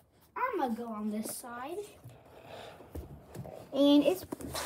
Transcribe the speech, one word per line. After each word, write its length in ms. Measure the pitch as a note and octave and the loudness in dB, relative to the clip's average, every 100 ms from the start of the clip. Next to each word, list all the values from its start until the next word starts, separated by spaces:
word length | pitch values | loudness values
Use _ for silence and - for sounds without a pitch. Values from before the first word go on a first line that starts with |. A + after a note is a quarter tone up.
| _ _ _ | _ _ _
I'm 240 | G4+ B4+ G4+ | -4 -2 0
gonna 160 | C4 | -2
go 140 | A3 A#3 | -2 -6
on 220 | G#3+ G#3+ | -6 -4
this 260 | G#3+ G#3+ - | -4 -6 -10
side. 480 | B3 A#3+ C4+ F#4 G4+ - - - - - - - - - - - - - - - - - - | -12 -10 -8 -8 -10 -16 -20 -20 -20 -20 -18 -16 -16 -18 -14 -12 -12 -16 -16 -14 -14 -14 -2
And 300 | C#4 C#4+ D4 | 6 8 8
it's 200 | C#4 F#4 - - - - | 8 2 -2 -10 -8 -6